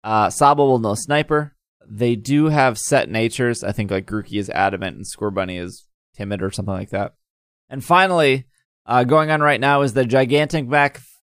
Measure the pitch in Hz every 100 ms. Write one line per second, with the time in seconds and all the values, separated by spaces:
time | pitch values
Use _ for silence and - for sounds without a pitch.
0 | 107 110 104 - 143 147 139 127 110 107
1 | - 147 151 151 147 _ _ _ - 104
2 | 120 117 117 147 156 151 131 110 - 135
3 | - 110 113 - 120 117 98 101 101 98
4 | - 107 98 104 95 - 98 95 95 -
5 | 98 - 104 95 92 90 90 - _ _
6 | _ - 101 101 95 - 101 92 101 95
7 | 98 - _ _ _ _ _ 131 - 175
8 | 190 175 147 135 - _ _ _ - 127
9 | 123 156 156 156 147 127 139 143 139 120
10 | 120 131 131 143 151 165 123 147 143 -
11 | - _ _